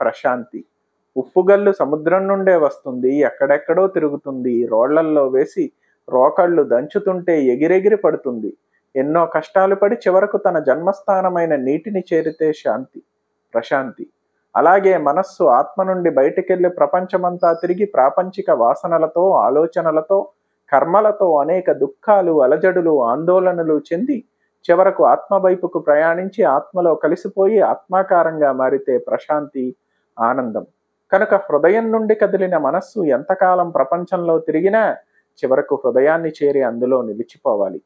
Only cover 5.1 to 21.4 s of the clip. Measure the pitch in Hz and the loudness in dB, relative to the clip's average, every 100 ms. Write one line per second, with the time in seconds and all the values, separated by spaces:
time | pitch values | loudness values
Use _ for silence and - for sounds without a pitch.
5.1 | 151 135 131 151 - 143 _ _ _ - | 0 2 0 -2 -4 -6 _ _ _ -4
6.1 | 127 139 156 175 165 131 120 147 208 196 | 2 2 2 2 2 2 0 -2 -4 -4
7.1 | 180 175 160 135 143 160 185 202 208 165 | -4 -2 0 2 2 2 2 2 0 0
8.1 | - 131 117 107 - _ _ _ 135 139 | -2 -6 -8 -10 -12 _ _ _ -4 -2
9.1 | 165 165 160 160 190 190 196 202 240 190 | 0 0 -2 -2 0 0 2 0 0 0
10.1 | 185 202 214 190 160 143 139 180 196 - | 0 0 0 -2 -2 0 -2 -2 -4 -2
11.1 | 190 185 175 165 143 127 151 214 196 180 | -2 0 -2 -2 -2 -2 -4 -4 -8 -2
12.1 | 160 160 156 156 151 139 110 131 - _ | -2 -2 -2 -4 -2 -4 -6 -8 -20 _
13.1 | _ _ _ _ 113 - 139 131 - - | _ _ _ _ -6 -2 -4 -4 -12 -18
14.1 | _ _ _ _ 107 156 196 190 175 143 | _ _ _ _ 2 4 4 4 2 0
15.1 | 160 190 - 143 120 - - 190 185 175 | -2 -4 0 2 2 0 -4 -4 -2 0
16.1 | 139 143 180 185 185 180 180 143 180 185 | 2 0 0 -2 0 0 0 0 0 -2
17.1 | 185 180 180 170 165 175 180 202 - 131 | -4 -4 -2 -2 0 -4 -2 -2 2 0
18.1 | - 180 196 185 135 117 143 170 165 156 | 0 -4 -6 -2 0 2 0 -2 -2 -2
19.1 | 170 190 151 107 143 160 175 165 156 156 | 0 2 2 2 2 0 -2 -2 -2 0
20.1 | 196 - _ _ _ - 139 160 196 208 | -2 -4 _ _ _ 0 0 2 2 2
21.1 | 208 185 147 | 0 0 2